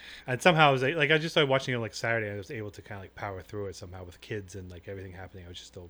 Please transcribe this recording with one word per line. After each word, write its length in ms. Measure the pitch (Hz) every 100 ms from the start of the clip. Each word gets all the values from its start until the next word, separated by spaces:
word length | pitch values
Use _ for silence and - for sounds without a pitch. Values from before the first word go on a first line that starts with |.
| - - -
And 140 | 123
somehow 280 | 185 160 151
I 20 |
was 100 | 131
like, 140 | 131 165
like, 160 | 147
I 60 | 160
just 140 | 160
started 160 | - 143
watching 240 | 131 -
it, 40 | 123
like, 160 | 113
Saturday, 340 | - 117 117 104
and 80 | 101
I 20 |
was 120 | 95
able 200 | 127 104
to 100 | -
kinda, 200 | - 101
like, 140 | 92 -
power 260 | 104 95
through 260 | - 107 98
it 80 | 87
somehow 280 | 92 92
with 160 | 90 -
kids 340 | - 110 95 101
and, 140 | 90
like, 160 | 87 -
everything 240 | 98 95
happening. 340 | 90 92 98 87
I 40 |
was 80 | 87
just 120 | -
still 180 | 95